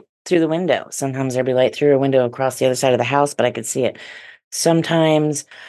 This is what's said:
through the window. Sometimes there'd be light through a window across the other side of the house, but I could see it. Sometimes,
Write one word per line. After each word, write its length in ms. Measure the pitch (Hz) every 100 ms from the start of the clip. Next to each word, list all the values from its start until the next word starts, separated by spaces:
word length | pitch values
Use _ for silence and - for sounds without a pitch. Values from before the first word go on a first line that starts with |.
| - _ -
through 140 | 180
the 80 | 160
window. 400 | 165 180 117 -
Sometimes 420 | - 139 131 135
there'd 120 | 127 127
be 80 |
light 220 | 127 127 -
through 200 | 147 139
a 40 |
window 260 | 139 131 123
across 340 | 120 131 127
the 60 | 131
other 100 | 127
side 180 | 135
of 60 | 123
the 40 |
house, 300 | 117 139 147
but 120 | - 120
I 60 |
could 140 | 110 110
see 180 | 131 120
it. 120 | - - - - - _
Sometimes, 960 | - 170 165 160 165 160 156 151 147 - -